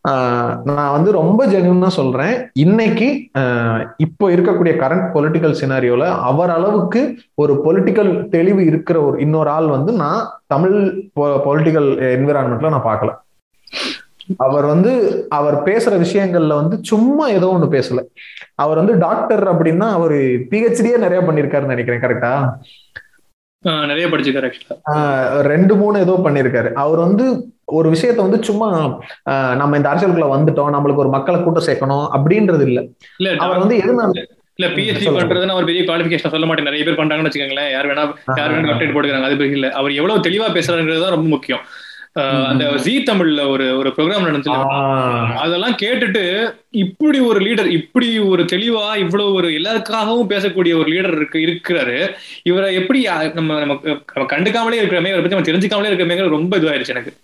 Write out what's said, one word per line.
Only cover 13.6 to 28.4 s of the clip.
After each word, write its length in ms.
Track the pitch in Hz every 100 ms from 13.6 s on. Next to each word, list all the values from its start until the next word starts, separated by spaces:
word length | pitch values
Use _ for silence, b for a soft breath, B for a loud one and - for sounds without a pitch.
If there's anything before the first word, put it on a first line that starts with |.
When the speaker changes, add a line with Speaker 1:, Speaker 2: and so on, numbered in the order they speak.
| _ B B B B _ - 185
Speaker 1:
அவர் 280 | 131 143 143
வந்து, 600 | 160 208 254 202 - -
அவர் 340 | 147 147 143
பேசுற 420 | 185 220 226 190 175
விஷயங்கள்ல 500 | 196 190 175 156 147
வந்து 240 | 156 220
சும்மா 460 | - 214 247 294 294
ஏதோ 300 | 196 185 185
ஒண்ணு 120 | 147
பேசல. 300 | 139 123 127 - - B B B -
அவர் 220 | 143 156
வந்து 200 | 196 202
டாக்டர் 600 | 175 220 - 214 190 165
அப்படின்னா, 320 | 160 165 220
அவரு 560 | 185 165 147 135 123 127
பி 140 | 208
ஹெச் 180 | 226 240
டியே 140 | 226 240
நிறைய 280 | 190 180 160
பண்ணிருக்காருன்னு 400 | 151 139 147 139
நினைக்கிறேன், 360 | 123 120 120
கரெக்டா? 480 | 123 120 120 135 131 117 B B B B B B _ _ _ _ 175
Speaker 2:
ஆ, 200 | 156 147
நிறைய 220 | 147 170
படிச்சிருக்காரு 440 | 156 135 135 127
actually. 440 | - - - 151 151
Speaker 1:
ஆ, 320 | 147 135 127 143
ரெண்டு 340 | 143 151 190 202
மூணு 240 | 208 208
ஏதோ 220 | 180 185
பண்ணிருக்காரு. 500 | 165 143 131 120 113
அவர் 240 | 139 147 165
வந்து 520 | 170 202 262 233 - _ -
ஒரு 260 | 156 160
விஷயத்த 240 | 160 247 226
வந்து 280 | 196 214